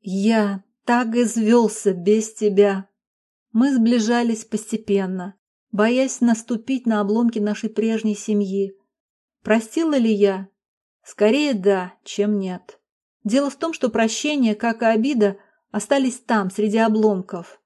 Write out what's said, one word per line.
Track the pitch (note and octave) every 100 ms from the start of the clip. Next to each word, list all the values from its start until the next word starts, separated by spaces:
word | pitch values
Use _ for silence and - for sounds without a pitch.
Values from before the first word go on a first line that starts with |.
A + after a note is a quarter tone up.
Я | G#3+ F#3+ G#3+ A3+ G#3 G3 _ _
так | - A#3+ A#3
извёлся | A#3 A#3 A#3 G#3+ A#3+ A3 - G3+
без | F3 F3 A3 G#3+
тебя!" | - G#3+ G3 G3+ G3 G3 _ _ _ _ _ _
Мы | A3 C4+
сближались | C4 A3+ B3 G#3+ A#3+ A#3+ A3
постепенно, | - G#3+ - A3 G#3+ G3 F#3+ F#3 F#3 - _ _ _
боясь | G3 A3 B3 C4 -
наступить | A#3+ A3+ - A#3 A#3 C4
на | A#3+ G#3
обломки | G3+ A3 A#3+ A3+
нашей | G#3 G#3 A3
прежней | G#3+ A3 A3+ G#3+
семьи. | G#3 - G#3 G3 G3 G3 G3 _ _ _ _ _ _
Простила | - A3+ A3+ - E4 C#4+
ли | A3+
я? | G#3 G3+ F#3+ G3 _ _ _ _ _
Скорее | - - G#3 C4+ D4
да, | G#3+ F#3+ F#3+ F3+ _
чем | - - G3+ G#3
нет. | F#3+ F3+ - _ _ _ _ _
Дело | G3+ B3+ C#4+
в |
том, | C#4 E4
что | D#4+ B3
прощение, | A3+ A3+ - D4 D4 A3+
как | G#3 A#3 A3+
и |
обида, | A3+ A3+ B3+ C4 G3+ G3 _ _ _
остались | - - C#4 C4 A#3
там, | - A3+ F#3+
среди | - G#3+ A3
обломков. | A3+ A3 G#3+ F#3+ F#3 F3 E3+ -